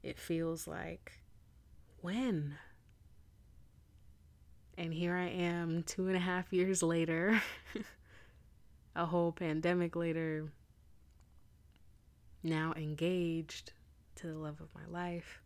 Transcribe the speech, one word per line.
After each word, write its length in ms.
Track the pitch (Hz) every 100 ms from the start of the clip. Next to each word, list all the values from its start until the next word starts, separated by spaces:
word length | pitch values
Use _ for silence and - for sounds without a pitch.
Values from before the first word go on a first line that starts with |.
it 160 | 135 -
feels 480 | - 165 165 165 -
like, 560 | 156 - 170 - - - - - - - - - -
"When?" 580 | 175 214 254 175 147 147 - - - - - - - - - - - - - - - - - - - - - -
And 160 | 165
here 240 | 160 175 180
I 100 | 180
am, 560 | 180 175 175 170 165
two 240 | 165 - 185
and 80 | 185
a 60 |
half 320 | 180 180 180
years 280 | 185 185 185
later, 640 | 165 165 165 165 185 220 - - - -
<laughs> 1200 | - - - - - - - - - - - 165
a 120 | 170
whole 260 | 175 170
pandemic 640 | 165 170 156 170 180 175 170
later, 560 | 170 160 160 156 156 - - - - - - - - - - - - - - - - - - -
now 300 | 165 160 160 156
engaged 960 | 151 151 165 180 170 165 156 - - - - - - -
to 120 | 170
the 100 | 156
love 240 | 156 151
of 120 | 156
my 120 | - 160
life. 560 | 170 175 170 - -